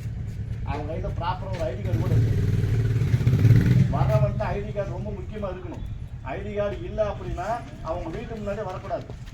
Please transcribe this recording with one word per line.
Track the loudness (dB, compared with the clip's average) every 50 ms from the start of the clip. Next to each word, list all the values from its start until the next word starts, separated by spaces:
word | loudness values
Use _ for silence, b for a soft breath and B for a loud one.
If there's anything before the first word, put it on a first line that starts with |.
| -6 -6 -6 -6 -6 -6 -8 -8 -6 -6 -6 -6 -4 -4
அவன் | -4 -4 -4 -6
கையில | -4 -4 -4 -4 -4 -4
ப்ராப்பரா | -2 -2 -2 -4 -4 -6 -4
ஒரு | -4 -4 -4
ஐ | -4
டி | -4 -2 0
கார்டு | 0 0 2
கூட | 2 4 4
இருக்கு. | 4 4 4 2 2 2 2 2 2 2 2 2 2 2 2 2 2 2 2 4 4 4 6 8 8 8 10 8 8 8 8 6 6 6 4
வரவன்ட்டு | 4 4 4 6 4 4 4 2 0 -2 -2 -2
ஐ | -2 -4
டி | -4 -4 -4
கார்டு | -4 -4 -4 -6
ரொம்ப | -6 -6 -6 -6
முக்கியமா | -8 -8 -8 -6 -6 -6 -6
இருக்கணும். | -6 -8 -10 -10 -8 -8 -8 -8 -8 -10 -10 -12 -10 -10 -8 -8
ஐ | -8 -6
டி | -6 -2 -2
கார்டு | -2 -2 -2 -6 -8 -6
இல்ல | -2 -2 -2 -2 -2
அப்படின்னா | -4 -6 -6 -6 -4 -4 -4 -4 -4 -6 -10 -12 -10 -8 -6
அவங்க | -6 -6 -6 -6 -8 -8
வீட்டு | -8 -8 -8 -8
முன்னாடியே | -6 -6 -4 -4 -6 -6
வரக்கூடாது. | -8 -8 -8 -6 -6 -6 -6 -8 -12 -12 -12 -12